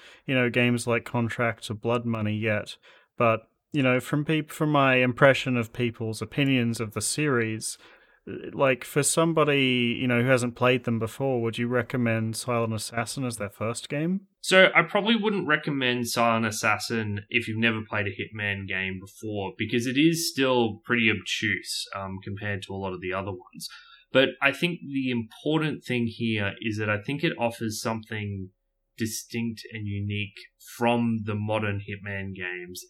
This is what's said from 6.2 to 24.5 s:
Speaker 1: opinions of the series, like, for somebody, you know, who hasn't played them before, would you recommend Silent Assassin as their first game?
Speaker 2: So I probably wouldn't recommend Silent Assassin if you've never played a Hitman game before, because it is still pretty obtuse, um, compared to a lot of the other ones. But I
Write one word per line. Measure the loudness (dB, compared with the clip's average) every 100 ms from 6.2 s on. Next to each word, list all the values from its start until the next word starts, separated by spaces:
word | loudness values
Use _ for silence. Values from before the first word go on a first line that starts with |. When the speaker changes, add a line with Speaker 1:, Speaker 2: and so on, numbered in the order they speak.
Speaker 1:
opinions | -6 0 2 2 2 -2
of | -4
the | -4
series, | -4 -2 0 2 0 -4 -8 -12 -18 -20 _ _ -14 -12 -10
like, | 0 2 2
for | -2 0
somebody, | 2 2 2 4 4 4 4 4 2 0
you | 2
know, | 2
who | 4
hasn't | 4 2 2
played | 2 4
them | 2 0
before, | -2 -2 -2 0
would | -2 -2
you | 0
recommend | 0 0 0 0 0 -2 -4
Silent | -2 0 0
Assassin | -2 -4 -6 -4 -4
as | -6 -4
their | -8
first | -4 -6 -4 -6
game? | -4 -2 -2 -6 _
Speaker 2:
So | 4 8 8
I | 6
probably | 4 2 2 2
wouldn't | 2 0 2
recommend | 0 0 0 0 0 0
Silent | 2 4 4
Assassin | 0 0 0 0 0 -2 -2 -6 -2
if | -2 -2
you've | 0
never | 0 0 -4
played | -4 -4
a |
Hitman | -6 -8 -6 -4 -4 -6
game | -4 -4 -6
before, | -12 -12 -6 -4 -6 -6
because | -2 0 0
it | 2
is | 4 2 -2
still | 0 2 4 2 -2
pretty | -2 2 2
obtuse, | 2 -2 -4 -2 -4 -6 -8 -8 -8
um, | -8 -8
compared | -10 -8 -6 -6
to | -8
a | -8
lot | -6
of | -6
the | -4
other | -4 -4
ones. | -8 -12 -16 -16 -16 -20 -20 _
But | 4 4 2
I | 0